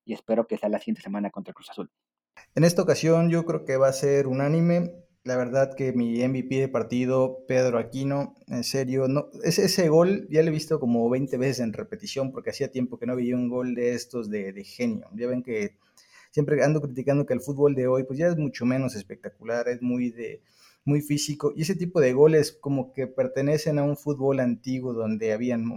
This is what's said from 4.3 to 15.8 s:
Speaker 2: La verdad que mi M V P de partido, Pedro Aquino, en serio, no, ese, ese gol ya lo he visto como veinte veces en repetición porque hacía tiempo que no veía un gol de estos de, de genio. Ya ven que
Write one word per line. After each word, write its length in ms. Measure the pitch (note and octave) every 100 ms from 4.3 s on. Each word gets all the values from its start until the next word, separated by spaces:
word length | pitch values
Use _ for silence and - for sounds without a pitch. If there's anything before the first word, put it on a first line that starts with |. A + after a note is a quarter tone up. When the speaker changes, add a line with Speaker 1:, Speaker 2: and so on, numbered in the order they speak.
| C3 C#3+ D#3+ E3+ F3 F3 - - _
Speaker 2:
La 120 | B2+ B2+
verdad 380 | B2 C3+ C3+
que 180 | C3+ C3
mi 300 | B2 A#2 A#2
M 160 | B2+ C3
V 100 | B2+
P 120 | C3+
de 80 | C3+
partido, 760 | C3 A2 B2 B2+ C3 C3 C3 -
Pedro 320 | B2+ B2+ A#2
Aquino, 560 | A2+ C3+ C#3 C#3 C#3+ - -
en 180 | B2
serio, 440 | A#2 C3+ C3 C3 C3
no, 180 | C#3+ - -
ese, 220 | - -
ese 240 | F#3+ F#3+ E3
gol 380 | D#3 F3+ G3+ -
ya 120 | D3+
lo 60 | E3
he 40 |
visto 280 | D#3 - D#3
como 300 | A#2+ A#2+ A#2
veinte 260 | C3 C3+ B2
veces 240 | C3+ B2
en 140 | A#2
repetición 580 | G#2+ G#2+ G#2 G2+ C3+ C3+
porque 180 | A#2+ A2+
hacía 200 | - C3+
tiempo 260 | B2+ A#2+ B2
que 80 |
no 120 | A#2 B2+
veía 180 | A#2+ B2
un 140 | A#2+
gol 240 | B2 B2+
de 180 | A#2+ A#2+
estos 380 | A#2+ - B2 G#2+
de, 220 | G#2 G2
de 120 | G2
genio. 440 | G2 - A#2+ G#2 -
Ya 120 | G#2 B2
ven 160 | B2+
que 340 | B2 A2 G#2 -